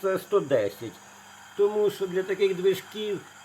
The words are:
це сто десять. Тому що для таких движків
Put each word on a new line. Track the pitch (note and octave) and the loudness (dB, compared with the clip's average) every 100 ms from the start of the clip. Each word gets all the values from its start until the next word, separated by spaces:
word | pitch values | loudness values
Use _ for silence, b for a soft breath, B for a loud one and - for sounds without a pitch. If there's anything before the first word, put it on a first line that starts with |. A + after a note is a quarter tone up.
це | F#3+ F#3 | -2 -4
сто | - G3+ | 0 0
десять. | D3+ C3 G2+ - A2+ - - - - - - - | 2 0 0 -4 -14 -14 -20 -20 -20 -20 -8 0
Тому | G3+ G#3+ G#3 | 2 2 0
що | G3 F#3+ | 0 -4
для | F3+ | -2
таких | F#3 F#3+ G3 F#3 | -2 2 0 2
движків | F#3+ F3+ - G#3+ G#3+ F3+ - - | 2 0 -2 -8 -6 -6 -8 -20